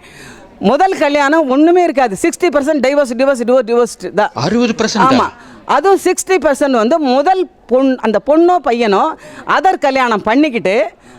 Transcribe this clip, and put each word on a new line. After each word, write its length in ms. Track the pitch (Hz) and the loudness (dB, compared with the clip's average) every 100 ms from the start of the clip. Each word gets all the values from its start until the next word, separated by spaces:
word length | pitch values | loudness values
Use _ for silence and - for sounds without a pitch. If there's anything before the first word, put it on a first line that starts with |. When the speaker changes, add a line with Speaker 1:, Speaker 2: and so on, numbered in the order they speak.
| - - - - - - | -14 -20 -20 -20 -20 -4
Speaker 1:
முதல் 380 | 196 285 381 294 | 0 2 2 0
கல்யாணம் 520 | 294 294 277 320 277 | 0 0 2 2 2
ஒண்ணுமே 340 | 269 320 359 | 2 2 2
இருக்காது, 340 | 339 269 247 190 | 2 0 -2 0
சிக்ஸ்டி 280 | 339 - 349 277 | -4 -2 -2 0
பர்சன்ட் 280 | 277 302 247 | 0 -2 0
டைவோர்ஸ், 280 | 285 254 240 | 0 0 0
டிவோர்ஸ், 260 | 269 254 233 | 0 0 0
டிவோர்ஸ், 200 | 262 220 | 0 2
டிவோர்ஸ் 480 | 240 240 - 180 175 | 0 -2 -4 -6 -2
தான். 160 | 208 | -2
Speaker 2:
அறுபது 400 | 110 143 233 240 - | -2 -2 0 -2 -2
பர்சன்ட் 340 | 208 214 262 | -4 0 2
Speaker 1:
ஆமா. 160 | 262 180 - - - - | 2 -2 -6 -20 -12 -2
அதுவும் 340 | 262 381 370 | 0 2 2
சிக்ஸ்டி 320 | 349 370 - 370 294 | 0 -2 -2 0 0
பர்சன்ட் 260 | 269 277 | 0 0
வந்து 280 | 247 220 330 | 0 0 0
முதல் 500 | 277 254 302 381 302 _ - | 0 0 0 0 -2 _ -2
பொண், 320 | 254 269 254 | 0 0 0
அந்த 180 | 226 208 262 | -2 -2 0
பொண்ணோ 400 | 311 349 359 269 | 2 2 2 0
பையனோ 460 | 233 226 196 302 302 - - - | -2 0 0 -2 -6 -16 -10 -2
அதர் 300 | 240 330 359 | 0 0 0
கல்யாணம் 440 | 277 269 247 208 | 0 0 0 -2
பண்ணிக்கிட்டு, 680 | 214 240 311 226 185 220 339 - - | 0 0 0 0 -2 -2 -2 -8 -20